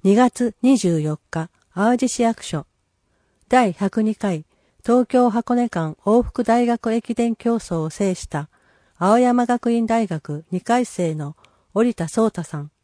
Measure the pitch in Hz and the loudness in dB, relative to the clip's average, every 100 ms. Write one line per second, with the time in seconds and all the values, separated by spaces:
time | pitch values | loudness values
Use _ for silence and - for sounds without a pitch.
0 | 190 202 254 - 240 - 247 254 180 165 | 4 4 4 2 -4 0 2 2 2 0
1 | 151 151 _ 165 160 _ _ 175 214 247 | -2 -6 _ -8 -8 _ _ 0 0 2
2 | 262 - 233 220 - 156 - _ _ _ | 0 0 0 -2 -6 -8 -8 _ _ _
3 | _ _ _ _ _ 247 226 - 196 - | _ _ _ _ _ 2 2 0 -2 0
4 | 214 220 202 165 - _ _ _ - 240 | -2 -2 -4 -4 -8 _ _ _ 0 2
5 | 233 254 247 220 - 247 240 170 160 - | 2 2 2 0 -2 -2 0 -2 -4 -4
6 | - 233 233 - 233 240 240 233 233 226 | 2 2 2 -4 0 2 2 0 -2 -4
7 | - 233 233 220 233 233 - 165 160 - | -4 -2 -2 -2 -2 -2 -2 -4 -4 -2
8 | 196 185 - 151 151 _ _ _ _ _ | -2 -2 -6 -8 -8 _ _ _ _ _
9 | 185 226 247 247 240 247 233 233 226 226 | 2 4 4 2 0 0 0 -2 0 0
10 | 214 160 - 147 - 180 - 240 240 - | 0 -4 -6 -12 -6 -8 0 0 0 -2
11 | 170 156 147 - _ _ _ 196 240 - | -4 -4 -8 -12 _ _ _ 0 0 0
12 | 165 - 220 - 160 147 147 _ | -4 0 0 -2 -8 -10 -12 _